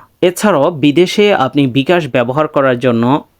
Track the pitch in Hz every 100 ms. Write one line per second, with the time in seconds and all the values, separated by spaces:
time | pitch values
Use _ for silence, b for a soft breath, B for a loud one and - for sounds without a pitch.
0 | - - 180 180 214 160 151 160 147 143
1 | 180 - 208 196 131 147 135 123 135 175
2 | 147 127 120 135 151 151 135 123 123 117
3 | 120 147 -